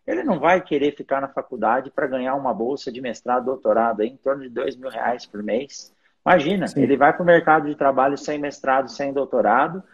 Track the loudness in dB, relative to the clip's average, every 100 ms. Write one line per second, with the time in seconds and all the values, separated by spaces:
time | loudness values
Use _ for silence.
0 | -6 -4 -2 0 4 2 2 0 0 -2
1 | -4 -4 -4 -8 -8 -2 0 0 -2 -4
2 | -2 -2 -2 -2 -2 -4 -4 -4 -8 -8
3 | -10 -8 -2 -2 -2 -2 2 2 2 0
4 | -2 -2 -4 -4 -6 -6 -6 -6 -10 -6
5 | -4 -4 -8 -10 -4 -4 -6 -12 -20 _
6 | _ _ 2 2 4 -2 -2 0 2 4
7 | 4 4 4 4 6 4 2 0 0 2
8 | 0 0 -6 -6 -6 -6 -2 0 -2 -6
9 | -4 -2 -2 0 2 4 2 -2 -14